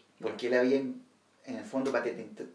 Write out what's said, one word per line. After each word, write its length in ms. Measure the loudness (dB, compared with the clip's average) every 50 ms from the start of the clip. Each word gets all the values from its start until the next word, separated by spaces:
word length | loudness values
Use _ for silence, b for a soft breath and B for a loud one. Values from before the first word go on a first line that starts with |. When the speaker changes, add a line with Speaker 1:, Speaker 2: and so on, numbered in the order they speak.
| _ _ _ -8
Speaker 1:
porque 260 | -6 -6 -6 -2 -2 2
Speaker 2:
Ya. 60 | 4 4
Speaker 1:
él 40 | 6
había, 120 | 6 4 4
en, 260 | 2 0 -6 -8 -12 _ _ _ _ _ _ _ -12
en 100 | -10 -10 -10
el 80 | -8
fondo, 260 | -4 -4 -2 0 2
patenti-, 520 | 2 2 0 0 -2 -4 -8 -12 -12 -12 -14 -12 -8